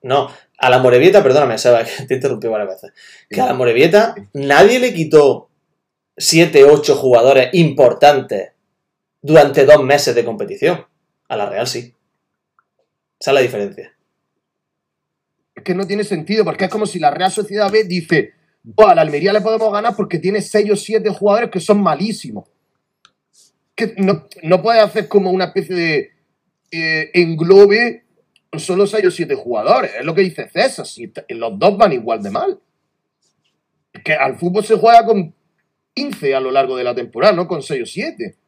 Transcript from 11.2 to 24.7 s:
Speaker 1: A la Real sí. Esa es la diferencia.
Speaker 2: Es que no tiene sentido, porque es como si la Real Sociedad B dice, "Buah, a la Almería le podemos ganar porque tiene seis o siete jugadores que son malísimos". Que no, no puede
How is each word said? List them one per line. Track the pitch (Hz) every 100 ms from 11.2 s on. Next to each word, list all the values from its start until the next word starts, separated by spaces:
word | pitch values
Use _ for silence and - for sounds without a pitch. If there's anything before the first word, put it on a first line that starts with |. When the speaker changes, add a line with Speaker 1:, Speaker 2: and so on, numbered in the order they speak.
| _
Speaker 1:
A | 120
la | 101
Real | 95 127
sí. | 120 120 _ _ _ _ _ _ _ _ _ _ _ _ _
Esa | -
es |
la | 139
diferencia. | 120 107 101 - - _ _ _ _ _ _ _ _ _ _ _ _ _ _ _ _
Speaker 2:
Es | -
que | -
no | 180 190
tiene | 202
sentido, | 202 170 156 214
porque | 196 - 185
es |
como | 214 208
si | 180
la | 151
Real | 143 185
Sociedad | 214 208 202 196
B | 214
dice, | 202 180 160 175 208 _ _ _
"Buah, | 117 - 214
a |
la | 165
Almería | 156 147 190
le | 208
podemos | 202 220 220
ganar | 208 226 -
porque | 190 165
tiene | 175 208
seis | - 214 208
o | 196
siete | - 220 202
jugadores | 190 202 208 233
que | 185
son | 160 202
malísimos". | 185 147 214 - 135 107 _ _ _ _ _ _ _ _ _ _ _ _ _
Que | - 226 -
no, | 196 196 _ -
no | 160 180
puede | 196